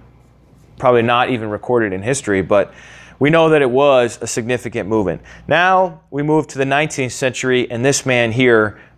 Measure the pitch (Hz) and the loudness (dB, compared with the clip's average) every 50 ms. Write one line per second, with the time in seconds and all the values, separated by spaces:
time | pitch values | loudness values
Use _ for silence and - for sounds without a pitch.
0 | - - _ _ _ _ _ _ _ _ _ _ _ _ - - 135 127 123 120 | -20 -20 _ _ _ _ _ _ _ _ _ _ _ _ -14 -2 0 2 2 4
1 | 113 120 120 120 123 92 127 110 110 107 104 101 - - 123 120 113 101 92 92 | 2 2 2 0 0 -2 -2 -4 -6 -6 -8 -8 -4 -2 0 0 0 -2 -4 -6
2 | 98 117 139 - - 104 98 95 87 - 104 101 95 - - - - - - - | -4 -4 -4 -4 -2 -2 0 0 0 2 2 0 0 -2 -6 -20 -20 -20 -20 -20
3 | - - - - 127 147 160 165 165 160 156 151 139 123 120 135 143 143 135 127 | -20 -20 -6 -2 0 2 4 4 4 4 4 2 2 2 2 2 4 4 4 4
4 | 120 117 - - 113 113 - 131 110 117 127 117 - 117 95 117 90 95 110 110 | 2 0 -2 -8 -10 -8 -6 -6 -4 -4 -4 -4 -6 -8 -8 -8 -6 -2 -2 -2
5 | 98 90 78 - - - - - - - 147 165 175 185 190 185 190 175 160 156 | 0 -2 -4 -6 -10 -20 -20 -16 -4 -2 0 0 2 2 2 2 0 -2 -4 -12
6 | _ _ - 143 147 151 156 156 143 - - 135 135 135 139 147 156 156 - - | _ _ -8 -6 -2 0 0 0 -2 -4 -4 -6 -4 -2 0 -2 -2 -2 -4 -6
7 | 131 120 - - 135 127 113 - - 127 127 123 117 - 120 113 123 139 135 - | -6 -6 -6 -4 -4 -4 -4 -2 -2 0 0 0 0 -2 -4 -2 0 0 0 0
8 | - 131 127 120 120 113 107 127 131 123 117 110 107 104 - - - _ _ | 0 0 0 0 0 0 0 2 4 4 4 4 4 0 -4 -10 -20 _ _